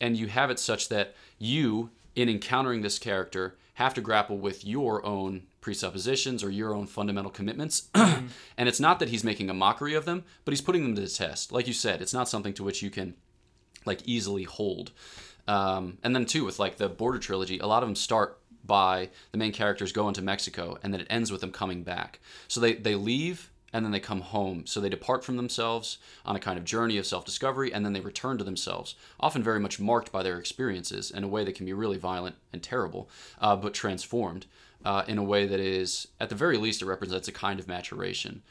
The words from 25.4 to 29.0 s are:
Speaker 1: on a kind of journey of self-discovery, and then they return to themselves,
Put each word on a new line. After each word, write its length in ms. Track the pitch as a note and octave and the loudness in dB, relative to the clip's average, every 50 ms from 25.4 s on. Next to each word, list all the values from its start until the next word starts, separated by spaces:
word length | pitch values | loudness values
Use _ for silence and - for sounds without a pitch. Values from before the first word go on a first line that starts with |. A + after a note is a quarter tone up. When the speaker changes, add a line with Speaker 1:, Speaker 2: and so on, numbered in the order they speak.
| B2 A#2+ - - A2+ A#2 A#2 A#2 A2 - - - - - - - - | -2 -2 -2 0 0 0 0 -2 -4 -6 -10 -10 -14 -20 -20 -10 -4
Speaker 1:
on 80 | - G2+ | -4 -2
a 60 | F#2+ | -2
kind 180 | - G2+ F2+ F2 | -2 -2 -4 -2
of 60 | F2 | -2
journey 340 | E2+ A2 A2+ A#2 A#2 A2 G2+ | -2 0 2 2 2 2 2
of 80 | F#2 | 0
self-discovery, 640 | - F#2+ F2+ F2 - - - - C3+ C3 C3 C3+ B2+ - | 0 -2 -4 -4 -4 -4 -2 0 0 0 0 0 -2 0
and 120 | G#2 G#2 | 0 0
then 80 | G#2 G2+ | 0 -2
they 80 | F#2+ | -2
return 360 | F#2 G2 - - - C3 C3+ A2+ | -4 -6 -6 -6 -4 -2 -2 -2
to 60 | G2+ | -2
themselves, 500 | F#2+ F#2+ F2+ - - - E2 - - - - | -4 -4 -4 -4 -4 -4 -6 -6 -10 -12 -16